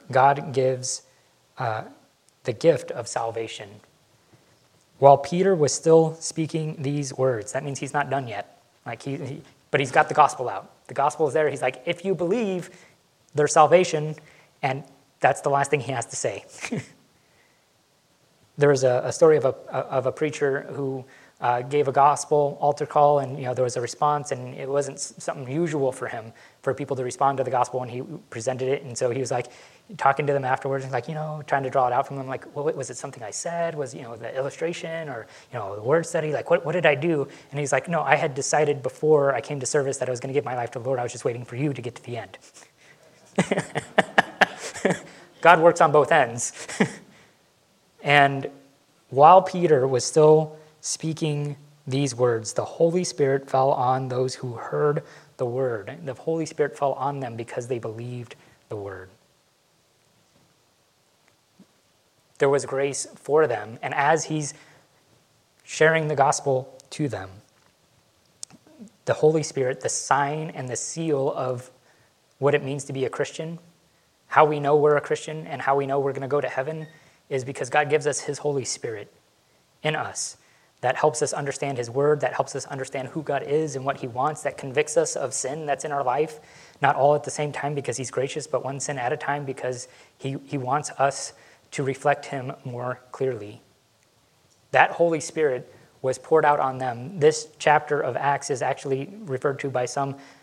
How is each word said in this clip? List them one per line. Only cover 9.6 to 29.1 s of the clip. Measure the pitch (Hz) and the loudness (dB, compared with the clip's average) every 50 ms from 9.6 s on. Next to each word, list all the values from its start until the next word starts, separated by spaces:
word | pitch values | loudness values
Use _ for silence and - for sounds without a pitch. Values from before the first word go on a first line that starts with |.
| _ _ - | _ _ 0
but | 139 | 0
he's | 139 123 | 0 2
got | - 165 151 | 4 2 2
the | - 131 | 4 6
gospel | 147 147 135 - - 127 117 | 6 6 6 4 -2 -6 -6
out. | 101 98 - - - _ _ | -6 -8 -10 -12 -20 _ _
The | - 123 | -8 -2
gospel | 127 139 151 - - 160 | 0 0 0 2 0 0
is | 143 147 | 0 2
there. | 156 151 143 | 0 0 0
He's | 139 131 | 0 -2
like, | 131 131 131 - - | -2 -4 -4 -4 -6
"If | 170 170 - - | -6 -6 -4 -2
you | 196 190 | -2 -2
believe, | 151 175 170 202 247 226 196 185 180 165 - - - - - _ _ _ _ _ _ _ _ - | 0 0 0 0 0 0 -2 -2 -4 -6 -10 -16 -20 -20 -20 _ _ _ _ _ _ _ _ 0
there's | 147 151 139 | 0 0 4
salvation," | - 165 156 139 160 185 185 180 - 151 151 156 156 - - - - - _ _ _ _ | 6 6 8 8 8 6 6 4 0 -2 -4 -4 -8 -10 -14 -20 -20 -20 _ _ _ _
and | - 135 131 139 - - - _ _ _ _ _ | -4 -4 -4 -6 -8 -14 -20 _ _ _ _ _
that's | - 131 139 - | 2 2 2 2
the | - 147 | 0 0
last | 139 139 143 - | 2 2 2 2
thing | 151 147 | 0 0
he | 123 135 | 0 -4
has | 131 120 117 | -4 -6 -6
to | - - | -6 -6
say. | - - 120 101 - - - - - - - | -6 -4 -4 -6 -8 -12 -16 -14 -14 -10 -8
<laughs> | 240 190 - - - _ _ _ _ _ _ _ _ _ _ _ _ _ _ _ _ _ _ _ _ _ _ _ _ _ _ _ _ _ _ _ _ | -8 -8 -8 -10 -16 _ _ _ _ _ _ _ _ _ _ _ _ _ _ _ _ _ _ _ _ _ _ _ _ _ _ _ _ _ _ _ _
There | - 143 143 | 4 4 4
was | 143 127 131 | 6 6 4
a, | 127 123 123 - | 4 4 2 0
a | 127 | -2
story | - - 170 160 156 | 2 6 8 8 8
of | 143 127 | 6 4
a, | 131 123 - - - | 2 0 -2 -8 -6
of | - 135 135 - 131 135 123 | -6 -6 -4 -2 -2 -2 0
a | 131 | -2
preacher | 123 - 156 151 139 - 147 139 135 143 - 127 | -2 0 -2 -4 0 0 0 0 0 -2 -4 -8
who, | - 139 139 135 135 131 120 - - - - - _ _ | -8 -6 -6 -4 -6 -6 -10 -14 -20 -20 -20 -20 _ _
uh, | 131 123 123 123 | 0 0 0 0
gave | 131 135 143 147 143 135 | 0 0 0 2 2 2
a | |
gospel | 127 139 139 147 143 - - - 151 147 147 143 143 - | 4 6 6 6 6 2 0 2 2 2 4 2 0 0
altar | 147 147 147 - 147 | 0 0 0 0 -4
call, | 139 - 151 147 147 147 143 | 0 4 6 6 6 6 4
and, | 135 127 135 | 2 -2 -6
you | 147 135 | -6 -6
know, | 123 | -4
there | 127 123 127 | 0 0 0
was | 123 - | 0 0
a | 135 | -4
response, | 120 120 - - 151 147 147 147 143 - | -6 -6 -2 0 0 2 2 0 -2 -6
and | 135 123 123 123 127 | -8 -8 -8 -10 -10
it | - 139 131 | -10 -6 -2
wasn't | 139 143 139 131 135 | 0 0 0 -2 -6
s-, | - - - - - | -10 -12 -12 -12 -10
something | - - 160 151 131 123 | -10 -10 -8 -8 -8 -6
usual | 135 160 175 165 151 147 135 127 | -2 -2 -2 0 0 0 0 0
for | 123 - 123 | 0 -2 -6
him | 113 - 117 110 117 - - - - _ _ | -8 -8 -8 -10 -12 -16 -20 -20 -20 _ _
for | - 135 | -4 -4
people | 127 - 147 - - | -2 -2 -4 -4 -4
to | 131 | -4
respond | 127 123 - - 139 139 135 135 | -4 -6 -2 0 2 2 2 2
to | 131 | 0
the | 123 | 0
gospel | 123 123 123 - - 127 | 0 0 0 0 -2 -4
when | 127 117 | -6 -6
he | 120 123 - - 147 175 - _ | -8 -10 -10 -10 -12 -14 -14 _
presented | - 120 110 131 127 123 131 131 | -12 -4 -2 -2 -2 0 0 -2
it. | 139 143 - | -2 -2 -4
And | 131 117 | -8 -4
so | - 131 123 | -2 -2 0